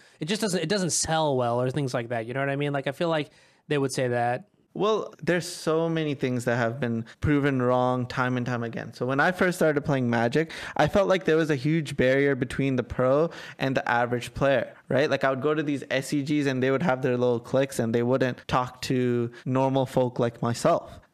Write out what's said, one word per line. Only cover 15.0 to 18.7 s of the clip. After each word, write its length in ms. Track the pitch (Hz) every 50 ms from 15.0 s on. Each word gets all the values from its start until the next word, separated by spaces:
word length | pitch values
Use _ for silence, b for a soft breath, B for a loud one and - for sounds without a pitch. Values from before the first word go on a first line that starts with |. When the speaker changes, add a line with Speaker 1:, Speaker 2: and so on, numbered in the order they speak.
| 151 147
Speaker 2:
Like, 140 | 135 139 -
I 40 | 135
would 140 | 135 127
go 100 | 131 151
to 100 | 151 156
these 220 | 151 151 143 131 - -
S 160 | - 135 135
C 160 | - 151 143
Gs 240 | 135 151 147 147 139
and 160 | 139 131 127
they 80 | 127 135
would 120 | 135 131
have 200 | 175 - 131 131
their 160 | 135 127 123 123
little 200 | 123 123 120 117
cliques 400 | - - - 131 139 135 - -
and 160 | 117 113 117
they 80 | 117
wouldn't 460 | 120 120 131 127 131 127 - - - -
talk 320 | - 131 123 123